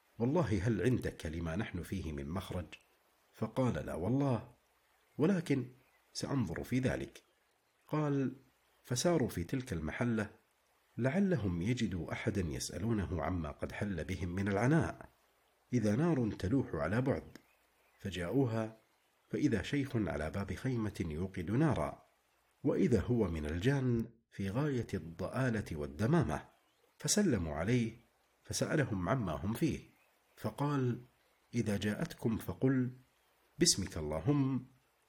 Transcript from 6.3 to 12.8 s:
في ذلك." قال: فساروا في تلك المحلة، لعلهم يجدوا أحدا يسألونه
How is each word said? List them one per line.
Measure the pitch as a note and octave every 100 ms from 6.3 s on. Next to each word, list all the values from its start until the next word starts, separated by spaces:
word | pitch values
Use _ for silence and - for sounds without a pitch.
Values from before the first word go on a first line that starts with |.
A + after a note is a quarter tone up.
| C#3 F#2 E2
في | - B2+
ذلك." | B2+ C2 C2+ - - _ _ _ _ _ -
قال: | D3+ D3+ C#3 C3 - - _ _ _
فساروا | - B2+ F3 E3 A2+
في | -
تلك | E2+ C3+ B2
المحلة، | E2+ D#2 - A#2+ A2 G2+ - _ _ _ _ _ -
لعلهم | B2+ E3+ G3 E3 G2+ F2
يجدوا | F#2+ B2 A2 F2 D#2+
أحدا | - - G2
يسألونه | E2+ C2 - -